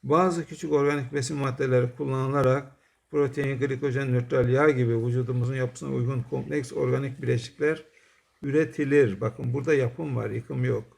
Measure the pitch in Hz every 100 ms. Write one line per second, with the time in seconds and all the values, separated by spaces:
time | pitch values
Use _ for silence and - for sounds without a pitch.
0 | 131 156 185 170 151 156 165 147 143 147
1 | 127 143 127 147 135 127 139 127 123 -
2 | 139 131 131 143 131 131 135 _ _ _
3 | _ 151 139 131 139 135 135 131 139 131
4 | 135 123 120 135 120 131 151 131 123 117
5 | 120 123 127 123 120 131 127 - 143 131
6 | 120 131 123 139 123 147 123 - 127 131
7 | 139 131 123 123 - - 151 156 - _
8 | _ _ _ _ 143 143 156 156 143 143
9 | 127 98 110 - 123 127 139 147 123 -
10 | 156 123 110 110 117 135 127 110 113